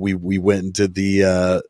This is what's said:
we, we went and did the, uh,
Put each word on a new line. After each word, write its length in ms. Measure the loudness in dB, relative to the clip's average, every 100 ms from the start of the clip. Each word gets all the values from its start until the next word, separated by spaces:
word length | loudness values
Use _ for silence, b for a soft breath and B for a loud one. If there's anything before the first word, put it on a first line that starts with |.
we, 140 | -2
we 240 | -4 -2 0
went 240 | 2 0
and 100 | -2
did 220 | -2 -2
the, 300 | 0 0 2
uh, 360 | 2 2 2 0